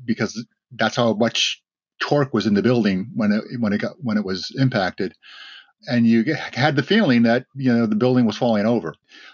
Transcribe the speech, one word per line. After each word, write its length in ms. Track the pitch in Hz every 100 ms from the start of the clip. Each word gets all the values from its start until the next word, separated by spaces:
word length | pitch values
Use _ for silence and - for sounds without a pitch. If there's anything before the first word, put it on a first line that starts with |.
because 400 | 117 110 110 107 - _ _
that's 240 | 117 113 -
how 180 | 117
much 480 | 104 117 - - - _ _ _ -
torque 320 | - 143 135
was 140 | 110 104
in 80 | 101
the 80 |
building 480 | 101 123 104 92 110
when 180 | - 104
it, 120 | 104 - 123
when 140 | 110
it 80 | 101
got, 120 | 120 -
when 160 | 127 104
it 80 | 95
was 260 | 92 - 135
impacted. 560 | 131 117 90 - 92 - - - - - _ _ -
And 200 | 123 117
you 180 | 113 113
g-, 80 |
had 420 | 151 - - 147 143
the 80 |
feeling 400 | 131 208 185 120
that, 220 | 117 120 - 135
you 160 | 127
know, 140 | 117 113
the 100 | 107
building 300 | 123 127 117
was 120 | 101
falling 280 | 123 107 107
over. 300 | 120 82 - _ - -